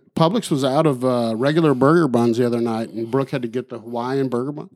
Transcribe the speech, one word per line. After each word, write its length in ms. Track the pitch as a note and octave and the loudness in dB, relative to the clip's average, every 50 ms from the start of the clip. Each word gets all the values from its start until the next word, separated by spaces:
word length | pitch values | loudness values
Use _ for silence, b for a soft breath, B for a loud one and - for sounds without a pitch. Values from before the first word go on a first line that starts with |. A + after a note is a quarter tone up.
| _ _ - | _ _ 0
Publix 360 | - E3 E3 G3+ A#3+ - - | 2 2 2 2 0 -2 -2
was 120 | E3+ C3+ C3+ | -2 0 0
out 220 | C3 C3 D3+ D#3+ | 2 2 2 2
of, 180 | D#3 C3+ B2 B2 | 2 0 0 0
uh, 300 | C3 B2+ A#2+ A#2 A2+ A2+ | 0 0 0 0 -2 -2
regular 380 | A2 B2+ C#3+ D#3 E3+ E3 D3+ C#3 | 0 0 0 2 2 4 2 4
burger 340 | B2 C3 C#3 D#3+ F3 E3 | 4 4 4 6 4 4
buns 300 | C#3 A#2+ A#2+ A#2+ A#2+ A2+ | 2 2 2 2 2 2
the 80 | A#2 B2 | 2 0
other 160 | A#2+ A#2 A#2 | 0 0 0
night, 280 | A#2 A#2 A2+ A2+ A2+ - | -2 -2 -2 -4 -6 -6
and 200 | - A2 A#2 A2+ | -8 -8 -6 -2
Brooke 220 | A#2 C3+ C3+ - | -2 -2 -2 -2
had 100 | - C3+ | -4 -6
to 60 | A#2+ | -6
get 220 | A#2 A2 B2+ A#2+ - | -4 -6 -6 -8 -8
the 100 | B2 A2+ | -12 -14
Hawaiian 500 | G#2 A#2 A#2 A#2+ A#2+ B2+ C3+ C#3 C3+ C3 | -12 -8 -6 -6 -4 -2 -2 -2 -2 -2
burger 220 | A#2 A#2+ B2+ C#3+ | -2 -4 -4 -4
bun. 180 | D3 D3 - F#3+ - | -8 -10 -12 -14 -10